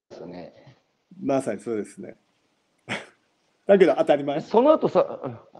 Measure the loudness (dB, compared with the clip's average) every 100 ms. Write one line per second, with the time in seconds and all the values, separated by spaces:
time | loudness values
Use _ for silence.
0 | _ -20 -16 -16 -18 -20 -20 _ _ _
1 | _ -10 -2 -2 -2 -8 -6 -6 -8 -12
2 | -18 -18 _ _ _ _ _ _ -12 -12
3 | -12 _ _ _ _ _ 2 4 6 4
4 | 2 2 0 -6 0 2 4 4 2 0
5 | -2 -4 -12 -12 _ -14